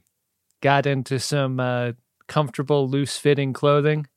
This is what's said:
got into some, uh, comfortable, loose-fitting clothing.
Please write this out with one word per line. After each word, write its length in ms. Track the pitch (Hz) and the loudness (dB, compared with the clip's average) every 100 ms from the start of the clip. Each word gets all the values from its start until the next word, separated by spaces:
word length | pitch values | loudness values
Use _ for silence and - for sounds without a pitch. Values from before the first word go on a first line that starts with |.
| _ _ _ _ _ _ | _ _ _ _ _ _
got 240 | 139 139 139 | 2 2 2
into 340 | 135 120 135 | -2 -2 -6
some, 400 | - 147 135 131 | -2 -2 -2 -2
uh, 320 | 127 123 123 117 _ _ - | -2 -2 -4 -8 _ _ -4
comfortable, 640 | 151 143 - 135 147 131 | -2 -2 -4 0 0 2
loose-fitting 640 | 139 139 - 143 143 135 | -2 -2 0 2 2 0
clothing. 540 | 120 147 147 147 151 147 | 0 2 4 2 0 -4